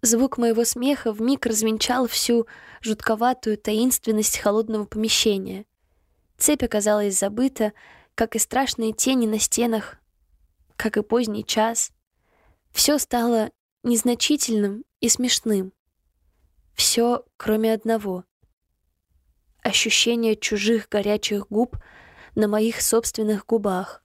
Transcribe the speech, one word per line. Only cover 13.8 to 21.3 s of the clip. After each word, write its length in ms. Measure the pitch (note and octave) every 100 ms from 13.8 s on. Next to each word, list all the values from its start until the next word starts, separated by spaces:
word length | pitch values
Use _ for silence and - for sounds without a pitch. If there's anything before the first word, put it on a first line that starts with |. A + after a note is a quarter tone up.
незначительным 1000 | A#3+ A#3 B3 A#3+ - D4 - A3 G3+ G3+ - _
и 80 | A#3+
смешным. 640 | - B3 - - G#3 F#3+ _ _ _ _ _ _ _ _ _ _
Всё, 520 | - - - A#3 A#3+ - _
кроме 360 | - G#3+ A3
одного. 520 | A3 A3 A3+ G#3 F3+ - _ _ _ _ _ _ _ _ _ _ _ _ _
Ощущение 760 | - G3 A3+ G#3+ - A#3 A3+ G#3+
чужих 540 | - G#3+ G3+ A3+ -
горячих 580 | G#3 G3+ G#3 -